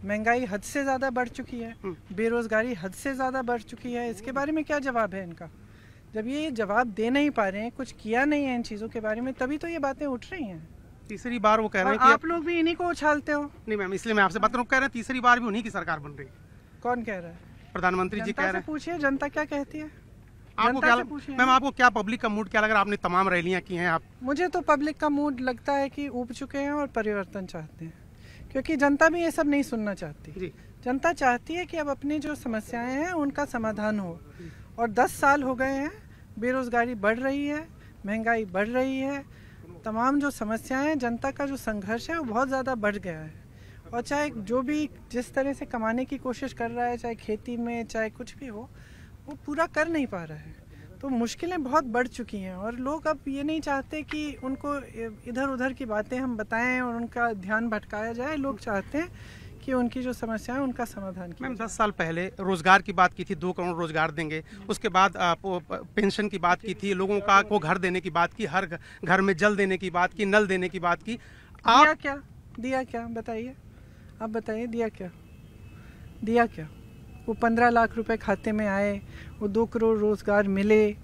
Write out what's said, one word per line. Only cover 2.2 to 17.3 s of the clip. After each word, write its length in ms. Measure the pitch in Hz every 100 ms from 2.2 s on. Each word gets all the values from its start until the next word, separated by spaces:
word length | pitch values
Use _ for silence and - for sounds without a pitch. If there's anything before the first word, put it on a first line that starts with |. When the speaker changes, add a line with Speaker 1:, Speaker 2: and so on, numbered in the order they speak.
| 226 240 226 214 240
Speaker 1:
हद 200 | 220 190
से 200 | 185 277
ज़्यादा 280 | 262 262 262
बढ़ 200 | 240 233
चुकी 320 | - 233 254
है, 160 | 240 240
इसके 220 | 226 226
बारे 200 | 262 285
में 120 | 320
क्या 160 | 302 294
जवाब 340 | 269 233 214
है 100 | 190
इनका? 280 | 180 165 165 - - - - - -
जब 140 | 214 220
ये 240 | 277 311
जवाब 360 | 240 202 208 247
दे 220 | 196 226
नहीं 200 | 269 294
पा 180 | 269 196
रहे 140 | 196
हैं, 100 | 226
कुछ 240 | - 247 -
किया 240 | 214 226 285
नहीं 200 | 294 277
है 100 | 247
इन 60 |
चीज़ों 280 | 226 208 220
के 100 | 233
बारे 220 | 214 214
में, 120 | 254
तभी 240 | 254 254 294
तो 100 | 339
ये 120 | 339
बातें 260 | 277 269 285
उठ 200 | 247 -
रही 120 | 381
हैं। 360 | 240 165 160 - - - -
Speaker 2:
तीसरी 300 | 202 247 240
बार 200 | 208 220
वो 100 | 220
कह 100 | 202
रहे 40 | 185
Speaker 1:
और 60 |
Speaker 2:
हैं 80 | 220
कि 140 | 262
Speaker 1:
आप 120 | 277 320
लोग 200 | 339 311
भी 140 | 349
इन्हीं 160 | 320 339
को 80 |
उछालते 480 | 349 302 294 294 -
हो। 200 | 294 294 - -
Speaker 2:
नहीं 100 | 214
मैम, 160 | 190
इसलिए 220 | 190 233 214
मैं 80 |
आपसे 160 | 190 190
बात 120 | 214
कर 40 | 233
रहा 60 |
हूँ, 60 | 240
कह 100 | 262
रहे 60 |
हैं 80 | 269
तीसरी 260 | 240 214 254
बार 200 | 240 240
भी 60 | 240
उन्हीं 180 | 202
की 60 | 220
सरकार 300 | 196 170 156
बन 100 | 143
रही 180 | 143 139
है। 60 | - - - - -
Speaker 1:
कौन 200 | 240 247
कह 140 | 226 196
रहा 140 | 170